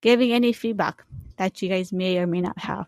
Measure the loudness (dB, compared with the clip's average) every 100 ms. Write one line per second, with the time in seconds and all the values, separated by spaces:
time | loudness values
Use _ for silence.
0 | 4 4 4 4 2 0 -4 -2 -2 -4
1 | -16 -18 -18 -4 -4 -2 -2 -2 -2 -2
2 | 0 0 0 0 -2 -4 -8 -8